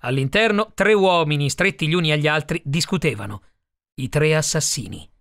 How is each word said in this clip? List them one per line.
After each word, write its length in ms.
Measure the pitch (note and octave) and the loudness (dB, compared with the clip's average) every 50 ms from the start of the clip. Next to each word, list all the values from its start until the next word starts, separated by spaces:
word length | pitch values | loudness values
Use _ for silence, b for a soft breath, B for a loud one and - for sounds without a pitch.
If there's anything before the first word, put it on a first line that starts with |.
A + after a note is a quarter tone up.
All'interno 720 | - B2 C3 C3+ C3+ C3+ - G3+ A3 A3+ G#3 G3+ A3 - - | -4 -2 -2 -2 -2 0 0 2 2 2 2 0 -2 -4 -4
tre 180 | - G3 G3+ | -2 2 4
uomini, 580 | G#3+ G3+ F#3+ F#3 F3+ E3+ D#3+ D3+ D3+ D3 C#3+ C#3 | 4 4 4 4 4 4 2 2 0 0 0 -2
stretti 380 | - - F3+ G3 - - E3 | 0 0 0 -2 0 0 -2
gli 60 | D3+ D#3+ | 0 0
uni 180 | F3+ E3+ D#3 | 0 2 2
agli 160 | D3+ D3+ D3 | 0 2 2
altri, 340 | D3+ D3+ D#3 C#3+ - D#3+ D3 _ | 2 0 0 -2 -2 -6 -6 _
discutevano. 800 | C#3+ C#3 E3+ D#3+ - - F3 - D#3 A2+ G#2 G2+ G2+ G2+ G2 _ _ _ _ _ _ _ _ _ _ _ - | -2 -2 -2 -2 0 -2 0 0 -2 -2 -2 -8 -10 -12 -12 _ _ _ _ _ _ _ _ _ _ _ -10
I 80 | C3 B2+ | -8 -2
tre 260 | - D3 D3+ D#3 D#3 | 0 2 2 2 2
assassini. 760 | D#3 D3+ - - D#3+ - - - - - - G2 - - - _ _ | 2 0 0 -2 -2 -2 -2 -4 -6 -6 -10 -12 -14 -14 -20 _ _